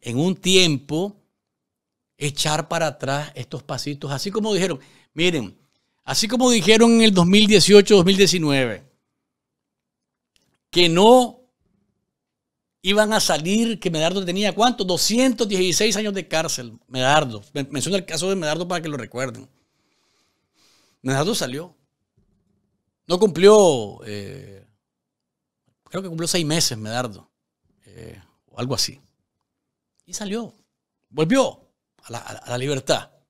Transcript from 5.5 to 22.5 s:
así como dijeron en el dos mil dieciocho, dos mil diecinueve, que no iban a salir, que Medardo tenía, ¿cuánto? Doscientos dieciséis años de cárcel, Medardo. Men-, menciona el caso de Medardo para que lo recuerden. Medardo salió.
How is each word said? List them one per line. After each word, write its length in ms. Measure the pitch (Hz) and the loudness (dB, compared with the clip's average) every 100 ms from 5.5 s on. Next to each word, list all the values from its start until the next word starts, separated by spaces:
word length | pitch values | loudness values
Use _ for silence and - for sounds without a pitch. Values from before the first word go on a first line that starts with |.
| - _ _ _ _ | -14 _ _ _ _
así 240 | - 135 208 | -6 -4 -2
como 220 | 240 254 | 2 2
dijeron 460 | 233 170 220 233 233 | 4 4 6 6 6
en 40 | |
el 140 | 220 | 4
dos 100 | 185 170 | 4 4
mil 200 | 208 208 | 4 6
dieciocho, 500 | 208 170 202 196 202 | 4 8 6 8 4
dos 80 | |
mil 140 | 175 190 | 4 2
diecinueve, 640 | 196 180 151 139 123 95 - _ _ _ _ _ _ _ _ _ _ _ _ _ _ _ _ _ _ | 2 0 0 0 -2 -6 -16 _ _ _ _ _ _ _ _ _ _ _ _ _ _ _ _ _ _
que 220 | 170 175 | 0 2
no 500 | 165 214 254 240 - _ _ _ _ _ _ _ _ _ _ _ _ _ _ | 4 6 6 4 -6 _ _ _ _ _ _ _ _ _ _ _ _ _ _
iban 320 | 185 208 208 | 0 2 2
a 60 | 214 | 0
salir, 600 | - 156 165 214 233 196 | 0 -2 0 0 0 -2
que 100 | 180 | -4
Medardo 320 | 160 160 196 | -2 -2 -2
tenía, 320 | 180 190 208 | -4 -4 -4
¿cuánto? 300 | 185 240 - | 0 0 0
Doscientos 640 | 185 175 - 226 262 226 214 | -4 -2 0 2 0 0 -2
dieciséis 480 | 190 185 156 220 196 | 0 0 0 0 -2
años 160 | 214 | -4
de 160 | 196 170 | -6 -4
cárcel, 500 | 160 160 - 120 113 _ | -4 -4 -6 -10 -18 _
Medardo. 540 | 131 127 151 135 107 - | -2 2 2 0 -8 -12
Men-, 140 | 143 139 | -10 -8
menciona 260 | 143 139 196 | -6 -4 -4
el 80 | |
caso 240 | - 160 185 | -6 -6 -4
de 80 | 196 | -4
Medardo 320 | 151 160 180 | -4 -6 -6
para 140 | 175 | -8
que 80 | 160 | -6
lo 80 | 143 | -10
recuerden. 500 | 110 120 131 113 - _ _ _ _ _ _ _ _ _ _ _ _ _ _ _ | -10 -8 -10 -10 -20 _ _ _ _ _ _ _ _ _ _ _ _ _ _ _
Medardo 340 | 131 135 165 | -4 -2 -2
salió. 400 | 233 135 135 175 _ _ _ _ _ _ _ _ | -4 -6 -10 -14 _ _ _ _ _ _ _ _